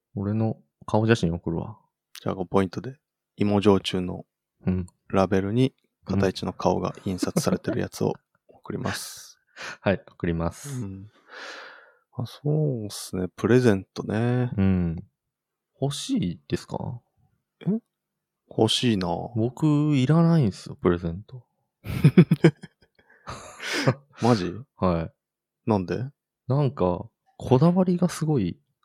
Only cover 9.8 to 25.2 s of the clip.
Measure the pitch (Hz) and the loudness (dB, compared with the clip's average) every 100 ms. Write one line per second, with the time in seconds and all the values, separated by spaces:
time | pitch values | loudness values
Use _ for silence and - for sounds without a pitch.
9.8 | - 92 - - 87 82 85 - 143 127 | -2 -2 -4 -6 -2 -2 -4 -6 -10 -10
10.8 | 98 95 107 _ _ - - - - - | -8 -12 -16 _ _ -18 -16 -16 -20 -20
11.8 | - _ _ - 117 - 147 156 151 120 | -20 _ _ -10 -10 -6 -2 0 0 -2
12.8 | 104 - - 92 90 - 101 123 123 95 | -8 -12 -8 -6 -6 -2 4 6 6 2
13.8 | - - - 107 120 123 120 98 95 92 | -2 -10 -4 -2 -2 -2 -2 0 2 2
14.8 | 85 85 - _ _ _ _ _ _ _ | 0 -4 -12 _ _ _ _ _ _ _
15.8 | 139 - - 262 90 156 - - - - | -6 -4 -4 -2 -2 -6 -6 -8 -6 -10
16.8 | - 120 - _ _ _ _ _ 165 220 | -8 -12 -18 _ _ _ _ _ -4 -4
17.8 | - _ _ _ _ _ _ - 113 - | -6 _ _ _ _ _ _ 0 2 2
18.8 | 127 101 87 85 87 110 120 - 156 147 | 0 0 -2 -4 -6 -4 -4 -2 0 2
19.8 | 151 143 127 165 165 165 117 - - - | 2 2 4 4 4 4 2 -2 -12 -2
20.8 | 92 87 87 87 - 127 - _ _ _ | 0 0 -2 -8 -12 -20 -20 _ _ _
21.8 | - - 139 - - - 165 - - _ | -8 4 6 8 6 4 4 2 -8 _
22.8 | _ _ _ _ - - - - - 302 | _ _ _ _ -18 -16 -18 -14 -8 -2
23.8 | 269 - _ - 220 110 87 101 - _ | -2 -2 _ 0 2 2 0 -8 -16 _
24.8 | 92 85 80 - | 0 0 -4 -12